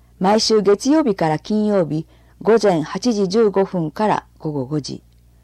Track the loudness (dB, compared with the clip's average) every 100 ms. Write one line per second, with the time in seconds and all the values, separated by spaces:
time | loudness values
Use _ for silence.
0 | _ -2 0 2 2 2 2 2 2 2
1 | 2 0 0 -2 -2 -2 0 0 0 -4
2 | -8 _ _ -6 2 2 4 0 -2 -4
3 | -2 -2 0 2 2 0 -2 -4 -6 -2
4 | -2 -2 -4 _ -8 -6 -6 -6 -8 -14
5 | _ _ _ _